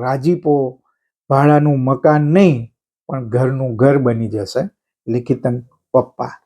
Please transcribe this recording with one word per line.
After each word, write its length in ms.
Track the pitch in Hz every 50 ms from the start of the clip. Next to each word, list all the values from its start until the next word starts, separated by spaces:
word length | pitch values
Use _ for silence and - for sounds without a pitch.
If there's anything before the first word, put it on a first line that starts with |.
રાજીપો 800 | 120 127 135 131 131 165 175 170 - 151 147 143 135 127 127 _ _ _ _ _ _ _ _ _ _ -
ભાડાનું 500 | 139 135 143 147 151 147 147 147 143 131
મકાન 440 | 127 131 135 131 - 151 151 151 147
નહીં, 520 | 147 160 196 202 180 143 117 113 - _ _ _ _ _ _ _ -
પણ 200 | - 135 123 110
ઘરનું 480 | 110 123 131 127 135 131 131 127 117
ઘર 220 | 107 127 139 139 139
બની 300 | 131 120 117 113 113 107
જશે. 400 | 98 107 98 - - 131 180 202 _ _ _ _ _ _ - 123
લિખિતન 520 | 113 123 120 - 135 - - 127 123 123 120 _ _ _ _ _ -
પપ્પા. 360 | 127 123 - _ - 123 113 - - _